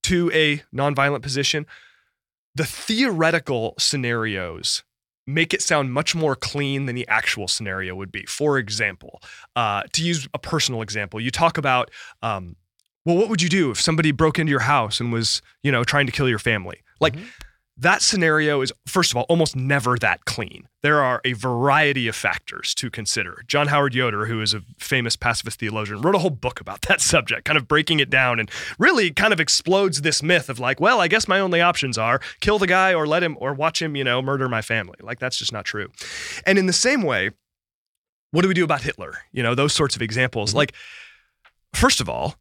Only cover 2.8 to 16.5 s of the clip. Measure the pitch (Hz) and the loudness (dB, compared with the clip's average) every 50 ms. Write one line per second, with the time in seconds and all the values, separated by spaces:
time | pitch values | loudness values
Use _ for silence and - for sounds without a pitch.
2.8 | - - 220 220 269 262 196 160 160 165 160 165 - - 135 117 113 110 - - | -4 -2 0 2 2 2 2 2 2 4 2 2 0 -2 -2 -2 -2 -4 -2 -2
3.8 | - - - 143 127 120 117 117 110 110 101 95 92 85 82 - - - - - | -2 0 0 0 -2 -2 -2 -2 -2 -2 -4 -4 -6 -6 -8 -6 -4 -4 -4 -4
4.8 | - _ _ _ _ _ _ _ _ - 139 160 165 156 - 190 - - 170 151 | -6 _ _ _ _ _ _ _ _ -4 0 0 0 0 0 -2 0 0 2 2
5.8 | 139 131 123 139 151 - - 170 156 151 135 - - - - 143 143 139 139 139 | 0 0 -2 -2 -2 0 -2 0 0 0 0 -2 -4 -6 -4 -2 -2 -2 -2 -2
6.8 | 139 131 120 123 117 - 107 110 110 - - 110 98 90 - - 110 98 95 95 | -4 -4 -4 -6 -4 -2 -2 0 0 -2 -4 -4 -4 -4 -4 -4 -4 -4 -6 -4
7.8 | 95 92 90 92 98 92 - 98 - - - - 147 151 143 135 117 101 104 104 | -6 -6 -6 -8 -10 -10 -10 -12 -10 -8 -6 -2 0 2 2 0 0 -2 -4 -2
8.8 | 113 101 92 - - - - - - - - - - _ _ 120 117 107 101 101 | -2 -2 -2 -6 -18 -20 -20 -20 -20 -20 -20 -20 -20 _ _ -2 -2 0 -2 -2
9.8 | - - - 160 160 170 170 156 135 - - 147 - - - 156 143 - 127 113 | -4 -4 -4 -2 -2 0 -2 -2 -4 -8 -12 -12 -6 -4 -2 -2 0 -2 -2 -4
10.8 | 110 104 104 110 104 92 - 107 113 127 - - 160 170 - 170 143 139 127 123 | -6 -6 -6 -6 -6 -6 -6 -6 -6 -4 -2 2 2 2 2 0 0 0 0 0
11.8 | 117 - - - - - - _ - 113 104 98 92 87 85 _ _ _ _ _ | 0 -4 -8 -20 -20 -20 -18 _ -4 -4 -4 -4 -6 -12 -18 _ _ _ _ _
12.8 | _ _ _ _ _ 165 170 175 220 214 220 170 175 175 156 190 170 135 107 - | _ _ _ _ _ 0 2 2 2 2 2 0 2 2 2 2 2 2 0 0
13.8 | - - 160 156 165 156 143 - 160 156 156 - 160 156 143 131 113 123 147 139 | 0 0 2 2 2 2 2 4 2 2 2 2 0 0 0 0 2 2 2 2
14.8 | 113 107 107 - 120 120 117 113 113 107 - - _ _ _ _ _ 143 135 120 | 2 0 -4 -4 -2 -2 -2 -2 0 -2 -2 -4 _ _ _ _ _ 0 2 2
15.8 | 120 - - 143 139 - - - 143 127 120 104 - 120 | 2 2 2 2 2 0 0 0 0 0 0 0 0 0